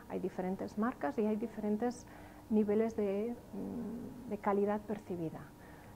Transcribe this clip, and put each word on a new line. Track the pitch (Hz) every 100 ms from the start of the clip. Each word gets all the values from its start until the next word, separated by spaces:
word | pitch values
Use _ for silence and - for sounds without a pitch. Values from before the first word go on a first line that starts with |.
| -
hay | 185
diferentes | 185 - 185 190 202 -
marcas | 226 - 285 277
y |
hay | 214 214
diferentes | 233 - 208 208 240 247 - - - - -
niveles | 214 208 208 226 220
de, | 202 196 226 240 -
mm, | 196 190 196 208 233 - - -
de | 202
calidad | - 202 202 208
percibida. | - 214 - 175 160 160 - - - - -